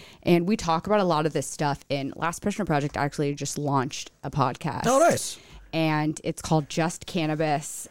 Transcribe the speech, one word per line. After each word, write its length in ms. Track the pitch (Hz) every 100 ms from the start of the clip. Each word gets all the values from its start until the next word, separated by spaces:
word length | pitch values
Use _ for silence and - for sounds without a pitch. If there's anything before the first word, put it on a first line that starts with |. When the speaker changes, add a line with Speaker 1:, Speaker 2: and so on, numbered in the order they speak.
| - -
Speaker 1:
And 260 | - 175 170
we 80 | 220
talk 300 | 165 165 190
about 120 | 208
a 60 |
lot 220 | 185 156 156
of 60 |
this 120 | 147 135
stuff 380 | - 147 143 -
in 220 | 139 135 -
Last 240 | 160 175
Prisoner 220 | 208 202
Project 320 | 285 151 143 -
actually 380 | 143 - 143
just 240 | 143 139 -
launched 520 | 143 139 127 - - _
a 60 | 139
podcast. 560 | 151 139 120 156 - 208
Speaker 2:
Oh, 120 | 269
nice. 380 | 330 - - - - - -
Speaker 1:
And 440 | 165 160 151 151 151
it's 160 | - -
called 300 | - 160 143
Just 340 | - 160 - -
Cannabis, 800 | 190 156 156 156 147 151 - -